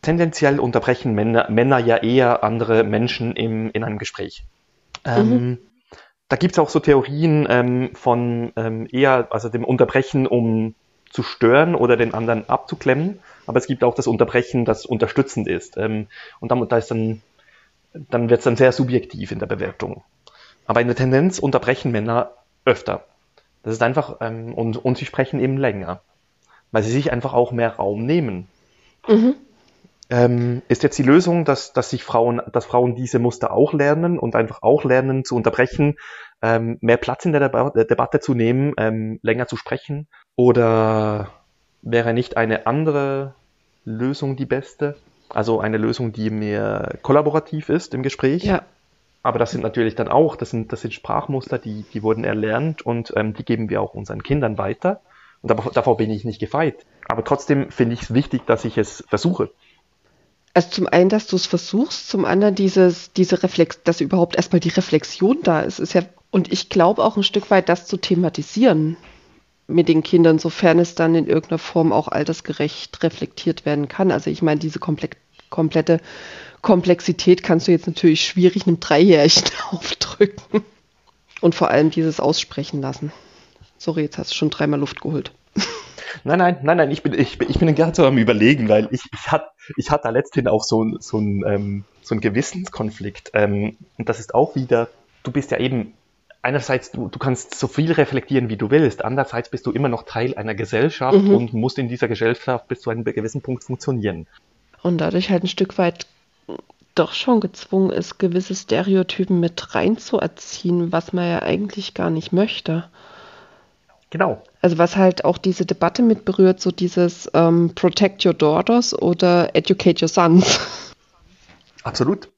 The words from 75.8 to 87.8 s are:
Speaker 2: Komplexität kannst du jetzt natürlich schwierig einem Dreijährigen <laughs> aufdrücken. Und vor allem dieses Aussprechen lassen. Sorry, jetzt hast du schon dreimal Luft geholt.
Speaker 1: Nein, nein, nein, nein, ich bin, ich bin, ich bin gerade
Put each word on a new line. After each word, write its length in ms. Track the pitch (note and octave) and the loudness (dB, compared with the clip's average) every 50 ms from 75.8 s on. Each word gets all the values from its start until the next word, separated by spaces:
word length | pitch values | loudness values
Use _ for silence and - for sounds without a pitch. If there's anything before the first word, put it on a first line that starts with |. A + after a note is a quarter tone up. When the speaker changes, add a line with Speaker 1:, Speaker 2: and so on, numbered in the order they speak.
| D#3 - E3+ E3 - - - - - - - - - - - _ | 2 2 2 2 0 -8 -20 -20 -18 -18 -18 -20 -20 -20 -20 _
Speaker 2:
Komplexität 840 | - - G#3 F3+ - F3+ F3 E3+ - - E3+ - - F3+ F3+ F3+ - | 2 2 2 4 4 2 2 2 2 -4 -2 0 4 4 4 4 4
kannst 240 | - F3 E3 - | 0 0 2 4
du 40 | - | 2
jetzt 160 | F3 D#3+ - | 2 2 2
natürlich 380 | - E3 - - E3+ D#3 D#3 - | -4 -6 2 4 4 4 4 0
schwierig 400 | - - F#3+ F3 F#3 E3+ G3+ - | -2 0 4 4 4 4 4 0
einem 140 | F3+ E3+ E3+ | 0 0 0
Dreijährigen 720 | - - D#3+ C#3+ E3+ G3+ F3 D3+ C#3+ D#3+ - - - - - - | 0 0 4 6 8 8 8 8 6 6 4 4 2 0 -6 -6
<laughs> 120 | - - | -8 -8
aufdrücken. 920 | - E3+ - - - - - - - - G#3 G3 - - - _ - G#3+ G#3+ - _ _ _ _ _ _ _ _ _ _ _ _ _ - | -8 -8 -8 -8 -6 -6 -6 -8 0 0 0 0 0 -10 -14 _ -4 -4 -4 -4 _ _ _ _ _ _ _ _ _ _ _ _ _ 0
Und 120 | - F3 E3+ | 0 0 2
vor 160 | - F3 - | 2 0 2
allem 200 | - C3 D3+ D#3+ | 4 4 4 2
dieses 280 | D#3 E3+ D#3+ D#3+ D3+ - | 2 0 -2 -2 -2 0
Aussprechen 600 | - C#3+ E3 - - _ - - C#3+ - - D3 | 0 0 0 0 -4 _ -8 -10 -10 -8 -8 -6
lassen. 300 | C3+ C3+ C#3 - - D3+ - - - _ _ _ _ _ _ _ - _ _ | -6 -6 -8 -8 -10 -12 -12 -14 -20 _ _ _ _ _ _ _ -20 _ _
Sorry, 260 | _ - - D#3+ E3 D3+ | _ -8 -6 -4 -4 -4
jetzt 140 | D3 - | -6 -6
hast 140 | - - - | -10 -10 -8
du 40 | - | -4
schon 140 | - D3+ D3+ | -2 -2 -2
dreimal 280 | - - D3 C#3+ D3 C#3+ | -2 -2 -2 -2 0 -2
Luft 220 | C#3+ - - - | -2 -6 -8 -10
geholt. 300 | - - D#3+ D#3+ F#3 - _ _ _ _ _ - - - - - - - - - - - - - _ | -8 -6 -6 -6 -8 -10 _ _ _ _ _ -6 -6 -6 -8 -14 -16 -18 -20 -18 -16 -16 -16 -10 _
Speaker 1:
Nein, 160 | C3 D3+ F#3 | 0 2 4
nein, 180 | F#3 F3 F3+ C#3 C3 | 4 2 2 0 0
nein, 140 | D3 E3+ | 2 4
nein, 140 | F3+ D#3 C3+ | 4 2 0
ich 120 | C#3+ - - | 0 -6 -6
bin, 100 | F3+ - | -6 0
ich 240 | - C#3 - - | 0 0 0 0
bin, 120 | - - - | -4 -4 -2
ich 100 | - - | 2 2
bin 160 | F3 E3 D3+ | 2 4 4
gerade 180 | C3+ | 2